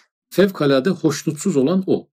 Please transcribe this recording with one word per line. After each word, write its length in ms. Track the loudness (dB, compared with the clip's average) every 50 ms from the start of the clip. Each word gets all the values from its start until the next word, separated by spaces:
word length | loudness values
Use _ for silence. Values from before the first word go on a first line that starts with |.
| _ _ _ _ _ _
fevkalade 600 | 2 2 2 2 2 0 0 2 2 2 2 0
hoşnutsuz 680 | -2 0 -2 -2 -2 -2 -4 -6 -6 -4 -4 -2 0 0
olan 260 | 0 2 0 0 0 0
o. 200 | -2 -2 -4 _